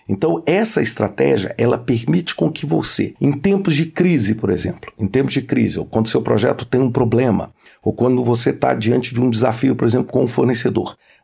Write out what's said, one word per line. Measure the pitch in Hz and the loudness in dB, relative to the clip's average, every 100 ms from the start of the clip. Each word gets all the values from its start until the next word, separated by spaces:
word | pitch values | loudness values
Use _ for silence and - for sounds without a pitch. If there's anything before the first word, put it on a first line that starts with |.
| - | -8
Então, | 190 160 165 | -2 0 0
essa | - 185 220 170 | 0 0 0 -2
estratégia, | 131 - 107 - 139 131 92 - | -2 -2 -4 0 2 2 -2 -2
ela | 120 127 | 0 0
permite | 120 120 127 175 170 - | 0 -2 0 -2 -2 -2
com | 160 | -2
que | 156 147 | -2 -2
você, | 160 - - - - | -2 -2 -4 -4 -2
em | 143 | -2
tempos | 143 196 196 196 147 | 0 0 0 2 0
de | 160 | -2
crise, | - 180 160 101 | 0 2 2 0
por | 110 101 | -2 0
exemplo, | 92 87 - - - | -2 -2 -8 -14 -6
em | 101 | -2
tempos | 127 135 | 0 0
de | 135 | -2
crise, | 123 127 107 - | -2 0 0 -2
ou | - | -2
quando | 110 113 | 0 2
seu | 131 | 0
projeto | 113 113 123 - - | 2 2 2 0 -2
tem | 127 | 0
um | 135 | 2
problema, | 120 117 117 127 95 - _ - _ | 2 2 2 2 0 -4 _ -20 _
ou | - | -6
quando | - 123 127 | 0 0 2
você | 120 117 135 | 2 0 0
tá | 135 131 | 0 0
diante | 127 110 127 123 | 2 2 0 0
de | 120 | 0
um | 127 | 0
desafio, | 113 123 123 135 117 | 2 0 2 0 2
por | 120 | 2
exemplo, | 123 123 | 2 0
com | 131 | 0
um | 127 | 0
fornecedor, | - 123 120 120 113 - - _ _ | 2 0 2 0 -2 -4 -10 _ _